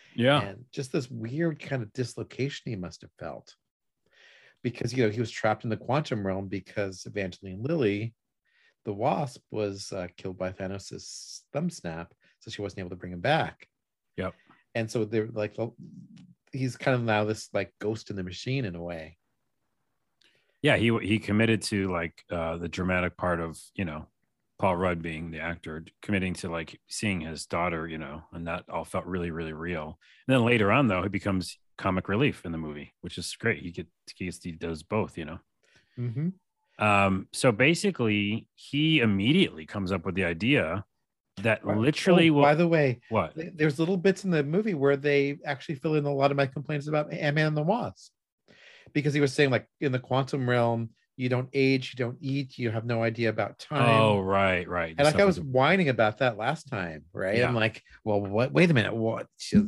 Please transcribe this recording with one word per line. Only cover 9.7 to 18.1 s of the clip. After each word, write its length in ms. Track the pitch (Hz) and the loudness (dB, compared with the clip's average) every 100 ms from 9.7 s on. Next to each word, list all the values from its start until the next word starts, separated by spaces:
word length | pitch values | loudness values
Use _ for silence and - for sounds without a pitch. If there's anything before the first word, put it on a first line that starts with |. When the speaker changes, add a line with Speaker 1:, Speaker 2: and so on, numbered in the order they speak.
| 98 - | -4 -8
Speaker 2:
uh, 160 | 98 90 - | -8 -8 -10
killed 220 | 95 92 | -10 -6
by 120 | 92 | -6
Thanos' 880 | 92 95 98 - - - - - - _ | -6 -8 -8 -10 -14 -14 -16 -16 -18 _
thumb 160 | 147 175 | -6 -6
snap, 460 | - 85 82 85 _ _ _ | -6 -10 -10 -12 _ _ _
so 100 | 110 | -14
she 140 | - | -8
wasn't 160 | 98 98 | -8 -8
able 100 | 87 | -10
to 60 | 90 | -10
bring 160 | 90 | -12
him 100 | 90 | -4
back. 460 | 120 156 82 - _ _ _ _ _ - | 0 0 -2 -8 _ _ _ _ _ -8
Speaker 1:
Yep. 160 | 92 - _ _ _ | -8 -10 _ _ _
Speaker 2:
And 160 | 117 110 | -6 -4
so 160 | 120 104 | -2 0
they're 220 | 113 117 | 0 -2
like, 280 | 110 104 - 117 - - - - - - _ _ | -4 -4 -4 -8 -8 -20 -20 -20 -20 -20 _ _
he's 260 | 135 131 - | -4 -4 -2
kind 180 | 139 127 | 0 2
of 80 | |
now 220 | 117 107 107 | 2 2 2
this, 240 | 104 - | -2 -4
like, 180 | 101 95 _ | -4 -4 _
ghost 300 | 104 110 | -4 -4
in 60 | - | -6